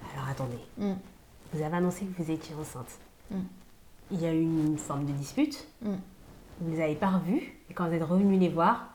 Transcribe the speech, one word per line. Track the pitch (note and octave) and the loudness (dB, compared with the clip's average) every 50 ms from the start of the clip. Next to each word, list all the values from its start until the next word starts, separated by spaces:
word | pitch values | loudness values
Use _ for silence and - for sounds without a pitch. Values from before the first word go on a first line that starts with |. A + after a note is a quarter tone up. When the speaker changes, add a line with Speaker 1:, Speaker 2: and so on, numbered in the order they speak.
| A#2 - C#3+ | -16 -12 -10
Speaker 1:
Alors | C#3 C3+ C3 | -8 -8 -6
attendez, | C3 C3+ C3 B2 A#2+ A2+ - - - - | -6 -6 -6 -6 -8 -10 -12 -12 -8 -4
Speaker 2:
Mm. | G3+ G3 F#3 F#3 - - - - - - - - - - | -4 -2 -4 -4 -8 -14 -20 -20 -20 -20 -20 -20 -14 -8
Speaker 1:
vous | - D3+ | -6 -4
avez | D#3 D#3 E3+ | -4 -2 0
annoncé | F3 F3+ F3+ F3 - G3+ | 0 0 0 -2 -4 -6
que | F#3+ F3+ F3 | -8 -6 -6
vous | E3 D#3+ | -4 -4
étiez | D#3+ D#3 - - D#3 | -4 -4 -6 -8 -10
enceinte. | D3+ D#3 - - B2+ A#2+ - - - - - - - - - | -10 -10 -10 -10 -12 -12 -14 -16 -20 -20 -20 -20 -20 -12 -8
Speaker 2:
Mm. | G3+ F#3+ F#3 F#3 - - - - - - - - - - - - | -6 -6 -6 -8 -10 -16 -20 -20 -20 -20 -20 -20 -20 -20 -10 -6
Speaker 1:
Il | G3 E3+ | -4 -2
y | E3+ | 0
a | E3 | 2
eu | D#3+ D#3+ | 2 2
une | E3 D#3+ D#3+ D#3+ D3+ D3+ D3+ D3 | 2 2 2 2 2 2 0 0
forme | - - C#3+ C#3 C#3+ | -2 -4 -4 -2 -2
de | C#3+ | -2
dispute. | C#3+ C#3 C#3 - - C4 D4+ D4+ - - - - - - | -2 -4 -6 -4 0 0 0 0 -2 -6 -12 -16 -14 -8
Speaker 2:
Mm. | A3+ G#3 F#3+ F#3 F#3 - - - - - - - - - - - | -6 -4 -4 -4 -6 -12 -18 -20 -20 -20 -20 -20 -20 -16 -10 -6
Speaker 1:
Vous | E3+ E3 | -4 -2
les | D#3+ D#3+ | 0 0
avez | D#3+ D3+ D3+ | 0 0 2
pas | - G3+ F#3+ | 2 2 4
revus | F#3 F3+ D#3 F3 A3+ F4 - - - - - - | 4 4 4 2 2 0 0 -4 -10 -18 -18 -10
et | - | -6
quand | - F3 E3 | -2 0 0
vous | E3+ | 2
êtes | D#3+ E3 | 2 2
revenu | D3+ F3+ F#3+ G3+ G3 F#3+ F#3 | 4 4 6 6 6 6 6
les | F#3 E3+ | 6 4
voir | D3+ E3 E3+ G3+ A#3+ - - - - | 4 4 4 4 4 2 -2 -12 -18